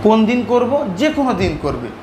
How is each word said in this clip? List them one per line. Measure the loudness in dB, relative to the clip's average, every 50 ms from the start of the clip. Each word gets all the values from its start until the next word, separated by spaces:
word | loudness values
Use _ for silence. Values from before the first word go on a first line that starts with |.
| 4
কোন | 4 4 4 4
দিন | 2 2 0 0 0
করব? | 0 0 2 2 0 -2 -2 -2 -2 0
যে | 0 0
কোনো | 0 0 -2 -2 0
দিন | 0 -2 -2 -2 -2
করবে। | -4 -4 -4 -4 -8 -10 -12 -14